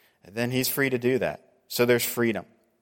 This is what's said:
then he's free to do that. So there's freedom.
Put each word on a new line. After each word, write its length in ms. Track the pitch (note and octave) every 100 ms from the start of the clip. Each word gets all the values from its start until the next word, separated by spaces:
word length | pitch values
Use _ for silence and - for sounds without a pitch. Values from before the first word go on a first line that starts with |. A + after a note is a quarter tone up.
| _ _ -
then 200 | G#2 A#2+
he's 180 | B2+ B2+
free 200 | - C3+
to 80 | B2
do 220 | B2 C3
that. 260 | E2+ D2+ _ _ _
So 180 | - B2
there's 200 | A#2+ -
freedom. 400 | - A#2 G2 - _ _ _